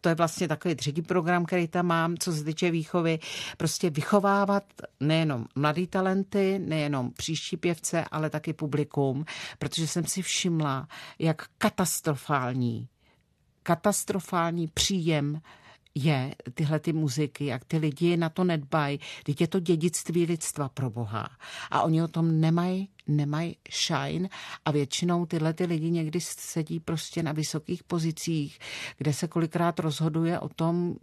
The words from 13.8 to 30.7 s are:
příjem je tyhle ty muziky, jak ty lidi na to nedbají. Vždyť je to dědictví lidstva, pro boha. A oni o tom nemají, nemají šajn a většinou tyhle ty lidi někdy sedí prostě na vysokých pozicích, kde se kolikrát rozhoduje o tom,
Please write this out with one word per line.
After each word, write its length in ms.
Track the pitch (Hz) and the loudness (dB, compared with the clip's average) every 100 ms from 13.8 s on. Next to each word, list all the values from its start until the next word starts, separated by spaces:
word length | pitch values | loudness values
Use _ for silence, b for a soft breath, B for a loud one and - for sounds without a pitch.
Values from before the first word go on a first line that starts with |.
| 208 202 - 196 - 180 170 170 160 | 2 0 0 -4 -2 0 0 0 -2
příjem 760 | - - 190 160 156 143 151 B B B B _ - | 0 0 2 2 2 2 -4 B B B B _ -2
je 400 | 143 139 131 - - | 2 2 0 -8 -12
tyhle 260 | - 151 156 | -4 0 0
ty 140 | 160 | 0
muziky, 520 | 160 156 123 151 - 143 | 0 0 0 -2 -2 -4
jak 200 | 123 - | -4 -2
ty 120 | 160 | 0
lidi 400 | 151 143 170 170 | 0 2 2 2
na 120 | 165 | 0
to 140 | 160 | 2
nedbají. 560 | 180 165 139 160 143 143 B B | 0 0 0 0 0 -2 B B
Vždyť 220 | - 139 | -4 0
je 60 | 170 | 2
to 120 | 190 | 2
dědictví 680 | 170 165 170 - - 170 170 | 2 2 2 -2 -2 0 2
lidstva, 440 | 165 - - 139 | 0 -4 -4 -6
pro 200 | - 127 | -2 -4
boha. 400 | 110 113 107 - - B B B | -2 -4 -4 -6 -10 B B B
A 100 | - | 2
oni 220 | 165 160 | 4 4
o 40 | 165 | 2
tom 320 | 170 165 160 | 2 2 4
nemají, 500 | 160 170 180 185 196 _ - | 4 4 2 -2 -6 _ 0
nemají 480 | 147 143 151 170 - - | 0 2 -2 -4 -8 -10
šajn 600 | - - 156 143 156 185 B B B - | -4 0 0 0 -2 -4 B B B 0
a 60 | |
většinou 540 | 147 139 - 175 175 170 | 2 2 0 2 2 2
tyhle 280 | 170 156 | 0 0
ty 120 | 160 180 | 0 0
lidi 260 | 165 165 | 0 0
někdy 280 | 170 156 175 | 0 0 -2
sedí 580 | - - - - 156 165 | -4 -10 -6 -4 -2 -4
prostě 440 | - 165 - - | -4 -4 -4 -4
na 80 | 165 | -2
vysokých 520 | 156 151 156 - 180 | -2 -2 -4 -4 -8
pozicích, 760 | - 175 165 156 - 160 143 - B B B B | -2 0 0 -2 -2 -2 -2 -8 B B B B
kde 160 | 147 | -2
se 140 | 135 165 | 0 0
kolikrát 520 | 175 165 170 170 165 | 0 0 2 0 2
rozhoduje 600 | 160 143 160 156 165 175 | -2 0 0 2 0 0
o 100 | - | -4
tom, 460 | - 165 | -2 0